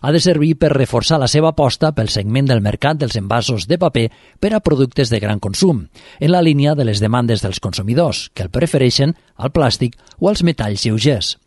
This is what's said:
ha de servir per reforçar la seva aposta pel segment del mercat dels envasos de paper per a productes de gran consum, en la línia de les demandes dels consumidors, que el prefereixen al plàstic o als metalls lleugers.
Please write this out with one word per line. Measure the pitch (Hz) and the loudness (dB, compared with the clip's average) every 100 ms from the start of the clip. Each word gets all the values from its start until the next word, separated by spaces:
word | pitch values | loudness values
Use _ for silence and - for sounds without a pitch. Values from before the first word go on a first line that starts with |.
ha | 139 | 0
de | 160 | 2
servir | 175 160 151 160 | 2 2 2 2
per | 156 | 2
reforçar | 135 127 120 - 160 | 2 0 0 0 0
la | 127 | 2
seva | 147 160 | 2 2
aposta | 156 139 - 156 | 2 0 0 -2
pel | 147 110 | 0 -2
segment | 107 101 123 139 | -2 -2 0 2
del | 120 | 2
mercat | 104 104 139 156 | 0 0 -2 -2
dels | 135 110 | -2 -4
envasos | 98 117 113 117 87 | -2 -2 0 -4 -2
de | 170 | 0
paper | 175 120 113 - _ _ | 0 0 -2 -4 _ _
per | 202 | -2
a | 214 190 | 0 0
productes | 143 135 - 123 | 2 0 0 -2
de | 113 | 0
gran | 104 104 | -2 -4
consum, | 104 98 196 135 78 - - - | -4 0 2 0 -4 -20 -20 -4
en | 147 | 2
la | 180 | 4
línia | 165 143 143 | 4 4 2
de | 147 117 | 2 0
les | 101 | 0
demandes | 107 120 120 110 98 | 0 0 0 -2 -2
dels | 95 | -6
consumidors, | 104 - 98 123 170 - - | -6 -6 -2 0 0 -2 -10
que | - | -10
el | 95 | -6
prefereixen | - 165 143 127 - 139 165 _ _ | -2 -2 2 0 2 -2 -2 _ _
al | 131 | -4
plàstic | 165 135 - 123 - _ - | 0 0 0 -4 -6 _ -2
o | 180 | -2
als | 208 | 0
metalls | 170 160 107 101 | 0 -2 -4 -4
lleugers. | 117 110 127 123 - - | -2 0 0 0 -4 -10